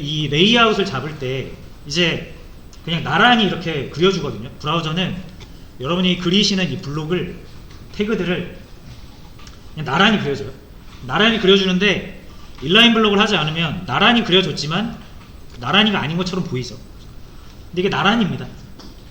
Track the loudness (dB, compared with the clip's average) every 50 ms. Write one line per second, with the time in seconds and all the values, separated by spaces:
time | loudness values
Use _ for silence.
0 | -4 -4 -2 -2 -2 0 4 4 4 6 6 6 6 6 4 2 0 0 -2 -4
1 | -6 -6 -6 -6 -6 -4 -4 -4 -6 -8 -10 -14 -14 -16 -18 -16 -10 -4 0 2
2 | 2 2 0 -2 -6 -10 -14 -16 -16 -18 -18 -18 -18 -18 -18 -12 -6 -4 -4 -4
3 | -2 0 4 6 6 6 6 6 4 2 0 -2 -4 -4 -4 -4 -4 -6 0 2
4 | 4 4 4 2 -2 -4 -6 -6 -10 -12 -12 -6 -4 -2 -2 0 0 0 0 0
5 | 0 -2 -2 -6 -8 -12 -14 -16 -16 -16 -16 -18 -18 -18 -12 -8 -4 0 0 2
6 | 2 2 2 2 2 2 4 4 4 4 2 0 0 0 -2 -6 -6 -6 -6 -6
7 | -2 -2 -2 -2 -2 -4 -8 -12 -14 -16 -16 -16 -16 -18 -18 -18 -16 -12 -4 -2
8 | 0 0 0 0 0 -2 -2 -2 -4 -6 -10 -14 -16 -18 -18 -18 -18 -18 -16 -16
9 | -16 -18 -18 -18 -18 -18 -18 -18 -16 -16 -16 -16 -16 -14 -12 -8 -4 0 4 4
10 | 6 6 4 2 2 -2 -2 -4 -6 -8 -10 -14 -18 -20 -20 -20 -18 -18 -18 -14
11 | -8 -4 0 2 4 4 4 4 6 6 6 6 6 4 2 4 4 2 2 2
12 | -2 -6 -12 -14 -16 -18 -16 -16 -16 -16 -14 -8 -2 4 6 8 8 8 8 6
13 | 6 6 6 4 4 4 2 0 0 0 0 0 -2 -2 -2 -4 -4 -2 2 4
14 | 6 6 6 4 4 4 4 4 4 2 -2 -4 -4 -2 -2 -2 -2 -4 -6 -10
15 | -14 -16 -18 -18 -18 -18 -18 -18 -16 -16 -14 -8 -4 2 4 4 4 4 2 0
16 | 0 -2 -2 -2 -2 -2 -2 -2 -2 -2 -4 -4 -4 -6 -10 -14 -14 -18 -18 -18
17 | -18 -16 -16 -16 -16 -16 -18 -18 -18 -18 -18 -18 -16 -6 -4 0 0 0 2 0
18 | 0 0 0 -2 -2 -2 -2 -6 -10 -12 -14 -16 -18 -18 -18 -18 -18 -18 -18 -18
19 | -18 -12